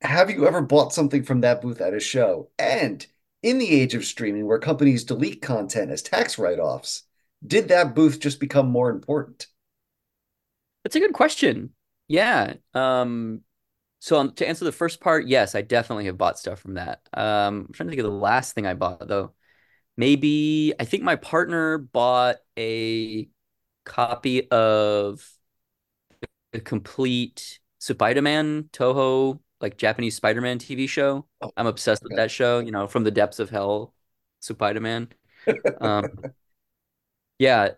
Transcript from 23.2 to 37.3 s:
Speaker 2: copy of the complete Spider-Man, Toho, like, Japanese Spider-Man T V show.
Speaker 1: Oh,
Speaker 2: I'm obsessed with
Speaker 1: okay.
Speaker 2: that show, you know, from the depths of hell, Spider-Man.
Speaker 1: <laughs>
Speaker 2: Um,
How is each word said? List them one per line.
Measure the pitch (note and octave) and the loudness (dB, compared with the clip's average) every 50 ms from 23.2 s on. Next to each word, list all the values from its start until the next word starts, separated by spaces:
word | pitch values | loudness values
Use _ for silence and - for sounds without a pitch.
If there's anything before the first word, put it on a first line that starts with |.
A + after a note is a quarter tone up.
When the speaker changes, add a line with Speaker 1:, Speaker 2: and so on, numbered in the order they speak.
| - - _ _ _ _ _ _ _ _ _ _ - | -10 -10 _ _ _ _ _ _ _ _ _ _ -18
Speaker 2:
copy | - - - A#2+ A#2+ B2 - - C3+ B2+ B2 - - | -6 -2 -2 0 0 -2 -2 -2 0 0 0 0 2
of | A#2+ A2+ A2+ A2 G#2+ G#2+ G#2 G#2 G#2 G#2 G2+ G2+ A2 - - - _ _ _ _ _ _ _ _ _ _ _ _ _ _ _ _ _ - - - _ _ _ _ | 2 4 4 4 4 4 2 2 2 0 0 -2 -6 -10 -16 -20 _ _ _ _ _ _ _ _ _ _ _ _ _ _ _ _ _ -20 -20 -20 _ _ _ _
the | - A2 | -14 -12
complete | - - B2+ G#2 G2 - - - C3 B2+ B2 B2 B2 A#2+ - - - - - - _ _ _ - | -8 -6 -6 -6 -6 -8 -6 -4 -2 0 0 -2 -4 -6 -10 -16 -18 -18 -18 -20 _ _ _ -12
Spider-Man, | - - - - G#2 A2+ B2+ C#3+ D3 D3 D3+ D#3 D#3 D3+ D3+ D3+ D#3 - | -8 -6 -2 0 2 2 2 2 2 2 0 0 0 -2 -4 -6 -8 -8
Toho, | - - B2+ B2+ C3 C#3 C3 C3 C3 C3 C3+ C3+ C3+ - _ _ _ - | -4 0 0 0 2 2 2 2 2 2 2 0 -2 -6 _ _ _ -8
like, | - G#2 - - | -8 -8 -4 -2
Japanese | A2+ G#2+ A2+ - A#2 A2 G#2+ | 0 0 0 0 -4 -4 -4
Spider-Man | - - G#2+ A2 A#2+ B2 B2 B2 A#2+ | 0 0 0 2 0 -2 -4 -4 -6
T | - - C3+ | -8 -8 -6
V | B2+ C3+ | -6 -6
show. | C3 - D3+ C#3 C#3 C#3 C#3 - _ _ - | -4 -2 0 0 0 0 -4 -8 _ _ -16
Speaker 1:
Oh, | - - - | -16 -10 -6
Speaker 2:
I'm | - A#2 | -4 -2
obsessed | A2+ G#2+ - - A#2 G#2+ - | -2 -2 -2 0 0 0 0
with | - - | -2 -6
Speaker 1:
okay. | G2+ G#2+ | -2 -2
Speaker 2:
that | A2 G#2+ | -2 0
show, | - - B2+ A#2+ A#2+ A#2+ | 0 0 2 2 2 0
you | A#2 A#2 | -2 -4
know, | G#2+ G2+ G2+ | -4 -4 -4
from | G2+ - A#2+ A2 | -2 0 0 0
the | G#2+ | 2
depths | G2+ G#2 G#2 G#2 - - | 2 2 2 0 0 -6
of | G#2+ G2 | -8 -6
hell, | A2 G2+ G2 G2+ G#2 G#2+ A#2 - _ _ _ _ _ _ _ _ _ - | -4 -4 -2 -2 -2 -4 -6 -10 _ _ _ _ _ _ _ _ _ -16
Spider-Man. | - - A2 - A2 G2+ G#2+ A2 A2+ A2+ A2+ A#2 A#2+ - _ _ _ _ _ _ - | -12 -10 -6 -2 -2 -2 -2 -2 -4 -4 -6 -6 -8 -10 _ _ _ _ _ _ -2
Speaker 1:
<laughs> | A2 - - - - - - | -2 -2 0 0 -4 -2 -2
Speaker 2:
Um, | A#2 G#2+ G#2 G#2 G2 - - - - - - _ _ _ _ _ _ _ _ _ _ _ _ _ _ _ _ _ _ _ | -2 0 0 0 -2 -4 -8 -12 -14 -16 -16 _ _ _ _ _ _ _ _ _ _ _ _ _ _ _ _ _ _ _